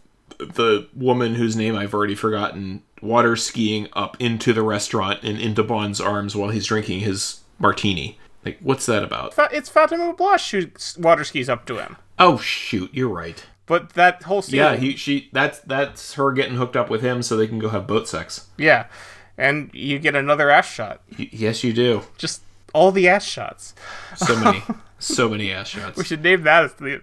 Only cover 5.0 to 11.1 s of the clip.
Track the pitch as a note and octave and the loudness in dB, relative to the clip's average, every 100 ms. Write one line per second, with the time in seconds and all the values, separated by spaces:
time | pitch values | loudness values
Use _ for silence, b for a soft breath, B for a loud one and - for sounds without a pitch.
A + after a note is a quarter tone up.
5 | F#2+ G2+ A2 G#2+ A2+ G#2+ A2 A2 G2+ G2 | -2 -2 -4 -4 -2 0 0 0 -2 -2
6 | G2 G2+ G2+ G#2 G2+ A2 - G#2+ G#2 F2+ | -2 -2 -2 -4 -2 -2 -2 -2 -2 -4
7 | G#2+ G2 - - - - G3+ - G#2 F2 | -4 -4 -6 -10 -18 0 0 2 0 -2
8 | C2+ b b - G#2+ - C#3 B2 - G#2+ | -6 b b -14 -12 -6 -2 -2 0 0
9 | F#2+ - B1 - D4 D4 - D#4 D#4 E4+ | -2 -6 -4 0 0 -2 0 2 4 2
10 | F4 E4+ F#4+ F4+ - G3+ E3 - - - | -4 -2 2 2 0 -4 -4 -8 -14 0
11 | E3 | 4